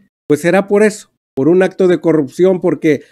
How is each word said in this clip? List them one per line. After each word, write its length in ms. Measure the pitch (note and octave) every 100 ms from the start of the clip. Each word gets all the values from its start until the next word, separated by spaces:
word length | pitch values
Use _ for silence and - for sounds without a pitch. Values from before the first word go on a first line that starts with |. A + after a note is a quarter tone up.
| _ _ -
pues 140 | D3
será 260 | E3+ F#3 G3
por 160 | G3+
eso, 300 | G#3+ G3+ - _ _
por 140 | - C#3
un 140 | F#3
acto 240 | F#3 - F#3
de 140 | F3
corrupción, 600 | E3+ D#3 C3 - F#3 F#3
porque 420 | F3+ D3 D#3+ C3+ -